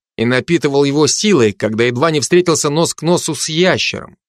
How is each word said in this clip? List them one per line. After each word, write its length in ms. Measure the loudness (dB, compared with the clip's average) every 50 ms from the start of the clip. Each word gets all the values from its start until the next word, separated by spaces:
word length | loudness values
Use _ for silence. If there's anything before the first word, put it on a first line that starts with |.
| _ _ _
и 80 | -2 0
напитывал 580 | 0 0 0 0 0 0 0 0 0 2 2 2
его 220 | 2 2 2 2
силой, 480 | 2 0 0 0 2 2 4 2 2 0
когда 300 | -2 -4 -2 0 0 0
едва 260 | 0 0 0 0 0
не 100 | 0 -2
встретился 500 | 0 2 2 2 2 2 0 0 -2 -2
нос 260 | 0 -2 -2 -2 -4
к 80 | -4 -2
носу 320 | -2 0 0 -2 -4 -6
с 140 | -6 -8 -4
ящером. 680 | -2 0 0 0 0 0 -2 -4 -6 -8 -12 -16 -20 _ _